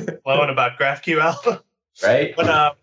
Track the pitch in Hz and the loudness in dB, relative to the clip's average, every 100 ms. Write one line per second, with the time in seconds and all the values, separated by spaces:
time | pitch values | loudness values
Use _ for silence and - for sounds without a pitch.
0 | - - - 139 143 131 123 123 139 135 | -6 -8 -2 0 0 0 -2 -2 -2 -2
1 | - 160 160 147 240 190 - _ _ - | -2 0 0 0 -4 -4 -8 _ _ -4
2 | 98 127 151 - 170 156 151 147 | 2 2 0 -2 0 2 0 -2